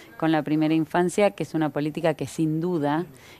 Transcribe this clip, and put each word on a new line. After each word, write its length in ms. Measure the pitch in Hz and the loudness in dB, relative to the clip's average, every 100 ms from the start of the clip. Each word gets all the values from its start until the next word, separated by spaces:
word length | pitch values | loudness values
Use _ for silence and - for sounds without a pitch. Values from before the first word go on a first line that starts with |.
| - - | -20 -2
con 140 | 160 | 0
la 100 | 156 | 2
primera 300 | 147 156 156 | 2 0 2
infancia, 580 | 160 151 175 180 214 202 | 2 0 0 0 2 0
que 100 | 202 | 0
es 120 | 156 | -4
una 160 | 160 151 | -2 -2
política 440 | 143 151 151 165 | -2 -4 0 -2
que 120 | 147 139 | 0 -6
sin 320 | - 160 156 | -2 0 0
duda 440 | 175 175 143 156 180 - - | -2 0 0 -2 -4 -12 -20